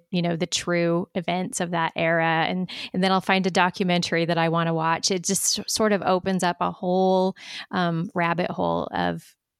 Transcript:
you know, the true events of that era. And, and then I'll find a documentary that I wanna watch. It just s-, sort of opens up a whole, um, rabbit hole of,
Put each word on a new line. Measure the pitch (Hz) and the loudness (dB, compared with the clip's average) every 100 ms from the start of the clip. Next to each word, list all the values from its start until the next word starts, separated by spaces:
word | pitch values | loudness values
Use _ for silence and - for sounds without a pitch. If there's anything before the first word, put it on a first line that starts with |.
| _ | _
you | 175 | -2
know, | 170 | 0
the | 165 175 | -2 -2
true | - - 175 170 170 - | -4 -2 0 2 2 0
events | 196 170 180 185 - | -6 -2 -2 -4 -4
of | 175 | -4
that | 175 165 | -2 -2
era. | - 165 165 165 160 160 | 0 0 2 2 2 0
And, | 185 180 - - | -2 -4 -8 -8
and | 185 | -2
then | 190 | 2
I'll | 190 | 2
find | - 190 185 | 2 0 2
a | |
documentary | 180 180 - 180 175 - 165 | 2 2 2 0 0 2 0
that | 165 165 | 0 2
I | 165 | 2
wanna | 165 165 | 2 0
watch. | 165 160 165 - | 0 0 0 0
It | 185 | -2
just | 170 190 - - | -2 -2 0 -2
s-, | - | -4
sort | - 214 | 0 2
of | 202 | 2
opens | - 185 196 185 | 2 0 0 0
up | 180 175 | 0 0
a | 175 | -4
whole, | 170 180 185 190 185 185 - - - - | -2 0 2 4 4 2 -2 -12 -14 -6
um, | 185 175 165 175 | -2 0 0 -2
rabbit | 180 170 170 180 | -2 0 0 -2
hole | 175 180 - 73 | -2 -2 -2 -2
of, | - - 165 - _ _ | -2 -2 -4 -10 _ _